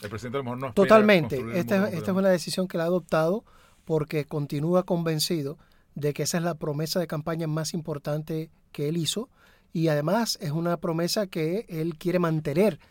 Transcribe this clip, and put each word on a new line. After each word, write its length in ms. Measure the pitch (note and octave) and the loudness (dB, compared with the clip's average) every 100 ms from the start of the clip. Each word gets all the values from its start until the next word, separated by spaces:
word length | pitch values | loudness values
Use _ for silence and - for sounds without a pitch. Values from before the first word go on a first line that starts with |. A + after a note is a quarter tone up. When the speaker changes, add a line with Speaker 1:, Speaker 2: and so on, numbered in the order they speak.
Speaker 1:
El 80 | G#2 | -10
presidente 280 | A2 A#2+ B2+ | -10 -6 -6
a 20 | |
lo 60 | B2+ | -4
mejor 120 | B2 | -6
no 100 | C3+ | -4
espera 180 | A#2 G3 | 2 8
Speaker 2:
Totalmente. 480 | A3 G#3+ G3 D3+ C3+ | 8 8 6 4 -2
Speaker 1:
construir 200 | A2+ C#3+ | -2 -4
el 60 | |
Speaker 2:
Esta, 140 | E3+ G3 | 0 0
Speaker 1:
muro 100 | G#3 | 0
Speaker 2:
esta 120 | F3+ | -2
es 60 | F3+ | -2
Speaker 1:
completo. 140 | F#3 | 2
Speaker 2:
una 100 | G3 | 4
decisión 380 | F3+ E3+ - F#3 | 2 0 -4 -4
que 100 | F3+ | -2
la 60 | E3 | 0
ha 20 | |
adoptado 580 | F3+ - D#3+ D#3+ G#3 - - - _ | 0 0 0 2 -2 -6 -20 -20 _
porque 420 | - D#3+ D3 D#3 C#3+ | -2 -2 0 -4 -4
continúa 580 | D#3 C#3+ D3 D#3 F3+ | -4 -4 -2 2 2
convencido 760 | F3+ E3+ E3 D#3 - E3+ C#3 D3+ - _ _ | 2 -2 0 -2 0 -2 -4 -8 -18 _ _
de 200 | - D3 | -6 -4
que 100 | C#3+ | -2
esa 140 | D3 F3 | -2 -2
es 60 | |
la 120 | E3+ D#3 | -2 -4
promesa 440 | D#3 C#3+ D#3+ F#3+ | -4 -4 -2 -2
de 60 | E3 | -2
campaña 400 | D#3+ D3+ E3 E3 | -4 -4 -4 -2
más 300 | D#3 D#3 F3+ | -2 -4 -6
importante 760 | D#3 D3 - D3+ D#3 D#3+ D#3+ _ _ | -6 -8 -4 -6 -4 -6 -6 _ _
que 180 | - D3 | -6 -2
él 80 | E3+ | 0
hizo 320 | D3+ - A#3+ _ - _ _ | 0 -2 -6 _ -20 _ _
y 180 | F3 D#3+ | 0 2
además 500 | D3+ D3 G#3 A3+ - | 2 2 2 0 -2
es 80 | F3 | -2
una 280 | D3+ E3+ E3+ | -2 0 -2
promesa 500 | F3+ E3 E3+ G#3+ G3 | -2 -2 0 0 -2
que 400 | F3 D#3 F#3 A#3 | -2 -2 -2 -6
él 300 | E3 E3 D#3 | -4 -4 -4
quiere 180 | F3 F3 | -2 2
mantener 600 | E3+ D#3+ D3+ C#3+ G#3 D3+ - | 2 0 0 2 2 2 -12